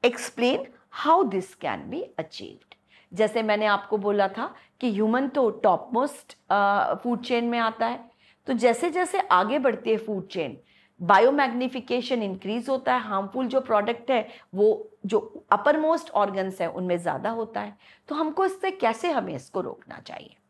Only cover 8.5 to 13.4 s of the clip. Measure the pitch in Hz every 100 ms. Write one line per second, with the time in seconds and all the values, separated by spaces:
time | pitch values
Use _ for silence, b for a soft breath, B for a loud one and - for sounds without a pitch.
8.5 | 247 240 226 349 330 359 392 - 180 202
9.5 | 277 262 214 - 220 220 202 - 185 147
10.5 | 135 b b b _ 175 196 233 285 269
11.5 | 233 254 254 - 247 240 247 202 190 190
12.5 | 226 226 262 262 247 220 196 196 247